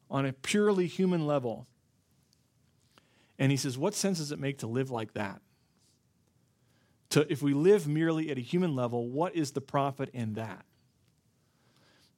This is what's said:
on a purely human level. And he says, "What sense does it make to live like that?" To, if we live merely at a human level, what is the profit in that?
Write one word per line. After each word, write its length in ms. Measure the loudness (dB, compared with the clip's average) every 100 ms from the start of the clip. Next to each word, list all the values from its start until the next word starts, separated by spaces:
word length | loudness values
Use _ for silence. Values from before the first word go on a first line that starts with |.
| -4
on 160 | -2 -2
a 80 |
purely 520 | -4 0 2 4 2 0
human 400 | 2 2 2 2
level. 400 | 0 -2 -6 -12 _ _ _ _ _ _ _ _ _ _ _ _ _ _ _ _ 0
And 120 | 2
he 60 | 2
says, 220 | 0 -2
"What 160 | -2
sense 240 | 0 -2 -2
does 140 | -4
it 60 | -4
make 200 | -6 -4
to 80 | -4
live 240 | -2 -2
like 240 | -4 -6
that?" 260 | -6 -6 -8 -18 _ _ _ _ _ _ _ _ _ _ _ _ _ _ _ 0
To, 200 | 2 2
if 80 | 2
we 140 | 0
live 320 | 4 6 6 4
merely 440 | 0 2 0 -2
at 60 | -6
a 40 |
human 340 | -2 0 0
level, 340 | 0 -2 -2 -2
what 280 | -2 -2 -2
is 160 | -4
the 80 | -4
profit 500 | -4 -2 0 -2 -6
in 220 | -6 -6
that? 320 | -6 -8 -12 -20 _ _ _ _ _ _ _ _ _ _ _ _ _ _